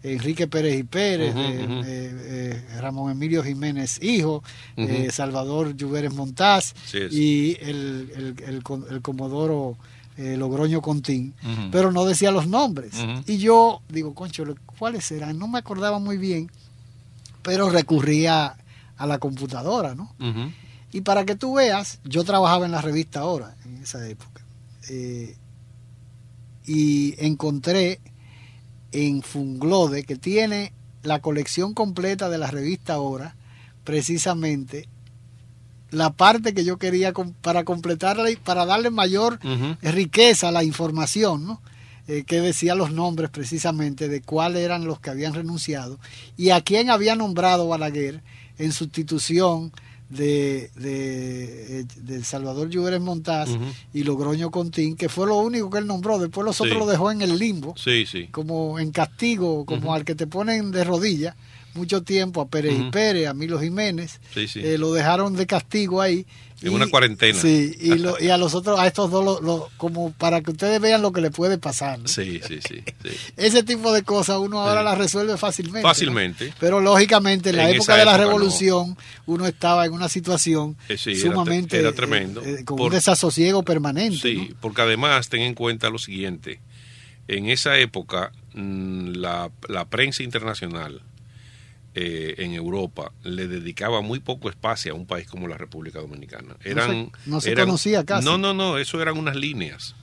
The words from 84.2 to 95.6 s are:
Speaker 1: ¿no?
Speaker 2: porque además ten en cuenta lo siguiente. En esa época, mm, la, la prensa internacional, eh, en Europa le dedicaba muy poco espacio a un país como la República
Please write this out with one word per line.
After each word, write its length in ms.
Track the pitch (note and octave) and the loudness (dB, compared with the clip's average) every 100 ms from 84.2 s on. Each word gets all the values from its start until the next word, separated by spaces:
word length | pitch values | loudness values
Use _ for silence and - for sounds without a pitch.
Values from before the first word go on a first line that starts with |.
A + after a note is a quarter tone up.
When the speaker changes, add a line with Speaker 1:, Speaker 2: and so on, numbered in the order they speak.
| B2+ G#2+ F#2+ | 0 -2 -4
Speaker 1:
¿no? 60 | - | -8
Speaker 2:
porque 220 | A2+ G#2+ | -8 0
además 460 | A#2 A2 C#3+ C#3 A#2 | 2 4 4 2 2
ten 100 | A#2 | -2
en 140 | A#2+ | -2
cuenta 360 | A#2 A#2 A2+ A2+ | -2 -2 0 -2
lo 80 | A2+ | -2
siguiente. 600 | - F#2+ F#2+ F2 D#2 - - - - - - - - | -8 -6 -6 -6 -10 -14 -16 -20 -20 -20 -20 -20 -6
En 200 | G2 G2+ | -4 0
esa 300 | B2 D3 C#3 | 0 4 4
época, 520 | B2 - E2+ F#2 F#2+ - - | 4 0 -6 -6 -6 -10 -20
mm, 600 | - G2 F#2+ F#2+ F#2 F2+ | -12 -8 -6 -6 -6 -6
la, 360 | F2+ F2+ F2 E2+ - - | -6 -4 -4 -6 -10 -8
la 180 | F#2+ F2 | -6 -4
prensa 360 | A2+ C3+ C3 | -2 -2 -2
internacional, 800 | B2+ A#2 A2 G#2 F2 E2+ D#2 C2+ - - - - - - - - - | -6 -6 -4 -8 -8 -8 -10 -14 -20 -20 -20 -20 -20 -20 -20 -20 -14
eh, 420 | - F2 E2 D#2 D#2 | -8 -6 -6 -8 -8
en 160 | F2 | -8
Europa 580 | E2+ E2+ F#2+ F2+ - D2 - | -6 -6 -4 -6 -8 -12 -12
le 240 | - F2+ F#2 | -10 -8 -6
dedicaba 520 | F2+ E2+ E2 G#2 A#2 | -8 -10 -6 -2 -2
muy 180 | G#2 B2+ | -2 -8
poco 300 | C3 C3 G#2+ | -6 -8 -8
espacio 440 | - A2+ A2 F#2 | -6 -6 -4 -6
a 40 | D#2 | -10
un 80 | |
país 240 | F2+ F2+ E2 | -8 -10 -10
como 180 | F2+ F2+ | -12 -10
la 120 | |
República 400 | D#2 | -10